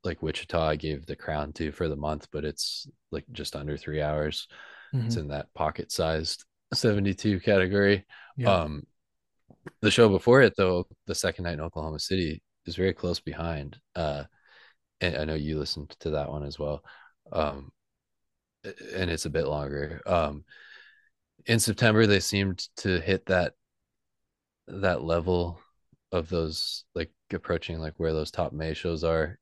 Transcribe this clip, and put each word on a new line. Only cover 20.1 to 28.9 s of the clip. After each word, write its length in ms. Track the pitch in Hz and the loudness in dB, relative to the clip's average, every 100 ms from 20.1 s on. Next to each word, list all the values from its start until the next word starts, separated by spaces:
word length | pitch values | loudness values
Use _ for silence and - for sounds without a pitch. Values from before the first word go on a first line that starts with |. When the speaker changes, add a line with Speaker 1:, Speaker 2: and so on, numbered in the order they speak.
| 90 76 73 - - - - - _ _ _ _ _ - | 2 0 -4 -16 -20 -20 -20 -20 _ _ _ _ _ 0
Speaker 1:
in 140 | 117 | 2
September, 460 | 113 101 120 107 110 | 2 4 4 6 6
they 140 | 101 | 6
seemed 460 | - 101 98 90 - - | 4 0 0 -2 -8 -6
to 200 | 101 90 | 0 0
hit 280 | - 92 - | 2 -2 2
that, 260 | 92 85 - _ _ _ _ _ _ _ _ _ _ - | 2 2 -4 _ _ _ _ _ _ _ _ _ _ -16
that 360 | 98 98 80 | -2 0 0
level 580 | 78 85 85 90 85 82 _ _ _ _ _ | 2 0 2 2 0 -4 _ _ _ _ _
of 200 | 90 82 | -4 -2
those, 540 | 87 80 80 - - - | -2 -2 -2 -4 -6 -10
like, 180 | - 80 _ _ | -8 -8 _ _
approaching, 460 | 90 - 85 - 82 | -8 -2 -2 -2 -6
like, 220 | 80 - | -8 -2
where 140 | 82 | 0
those 160 | 78 76 | 0 -2
top 240 | - 82 | -2 -4
May 180 | 76 80 | -2 -6
shows 320 | 80 85 | -4 -4